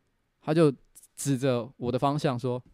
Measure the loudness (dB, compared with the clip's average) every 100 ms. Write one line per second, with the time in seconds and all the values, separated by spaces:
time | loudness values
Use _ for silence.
0 | _ _ _ _ -2 4 4 2 _ -20
1 | -20 -8 -2 0 0 -2 -4 -6 -4 0
2 | 0 0 -2 -2 -4 -6 -10